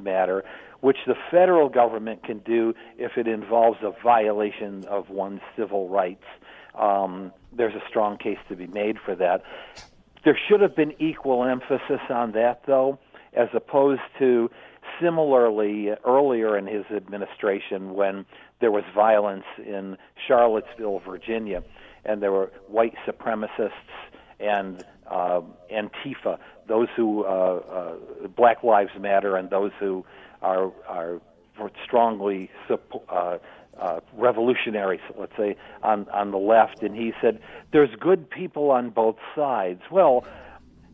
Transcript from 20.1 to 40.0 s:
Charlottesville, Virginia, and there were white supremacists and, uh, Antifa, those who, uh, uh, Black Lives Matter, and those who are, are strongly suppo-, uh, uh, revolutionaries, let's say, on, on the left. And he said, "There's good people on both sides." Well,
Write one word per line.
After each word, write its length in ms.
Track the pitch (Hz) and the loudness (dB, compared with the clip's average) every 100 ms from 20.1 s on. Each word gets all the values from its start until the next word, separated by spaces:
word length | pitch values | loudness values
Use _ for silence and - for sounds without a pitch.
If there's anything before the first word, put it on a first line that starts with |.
| - - | -16 2
Charlottesville, 760 | 127 120 110 - - 107 95 95 | 4 6 2 -4 -8 -6 -6 -8
Virginia, 560 | 92 - 113 107 90 - - - - | -12 -8 -6 -6 -8 -10 -18 -20 -14
and 180 | - 104 | -6 -2
there 100 | 101 | 0
were 180 | 98 95 - 95 | 0 -2 -6 -4
white 280 | 107 117 - - | 0 0 -2 -10
supremacists 640 | - 120 107 107 - 104 - - - - - _ - | -8 -6 -6 -6 -6 -6 -8 -18 -20 -20 -20 _ -8
and, 440 | 104 101 95 90 - _ - | -2 -2 -4 -12 -18 _ -10
uh, 320 | 92 87 90 85 - - | -4 -2 -2 -4 -14 -10
Antifa, 680 | 107 104 - 143 123 104 82 - - - | -8 -8 -10 -12 -8 -6 -6 -10 -20 -2
those 220 | 110 120 - | 0 0 0
who, 280 | 110 107 | 0 0
uh, 40 | 98 | -2
uh, 1000 | 95 92 90 - 90 85 82 - - 98 | 0 2 0 -4 -8 -8 -12 -16 -14 -12
Black 340 | 90 120 113 | 4 4 6
Lives 300 | 120 104 98 101 | 4 4 4 -4
Matter, 360 | 101 98 101 95 | 0 2 2 -2
and 140 | 90 | 0
those 220 | 95 101 - | -2 -2 -4
who 240 | 101 92 - - - - | -6 -6 -8 -20 -20 -8
are, 280 | 92 95 95 - - | -2 0 -2 -6 -12
are 320 | 90 85 87 - _ _ - 104 - | -10 -8 -10 -14 _ _ -14 -12 -12
strongly 680 | - 123 117 107 101 95 92 - - | 0 4 4 2 -2 -4 -6 -16 -4
suppo-, 340 | 117 - - - | -4 -4 -16 -6
uh, 300 | 90 87 87 - - - - | -4 -2 -6 -10 -20 -20 -8
uh, 200 | 92 82 - 107 | -6 -6 -10 0
revolutionaries, 840 | 123 113 120 127 120 107 98 90 - - | 2 2 2 0 -2 -2 -2 -4 -8 -14
let's 200 | 95 - | -12 -4
say, 200 | 104 95 - - | -4 -4 -12 -6
on, 260 | - 107 101 | -2 -2 -2
on 200 | 101 101 | -4 -2
the 80 | 98 | -2
left. 440 | 101 113 110 - | 4 6 6 0
And 120 | 104 107 | -8 -4
he 160 | 113 - | -6 0
said, 200 | 120 110 - - - | 0 0 -8 -20 0
"There's 220 | 151 139 - | 4 4 2
good 280 | 165 185 143 | 2 0 0
people 420 | - 180 151 147 | -10 -10 -2 2
on 200 | 127 120 | 2 0
both 260 | 110 113 110 - - | 0 0 0 -8 -4
sides." 460 | 143 117 95 90 - | -2 -2 -4 -6 -2
Well, 340 | 185 | 4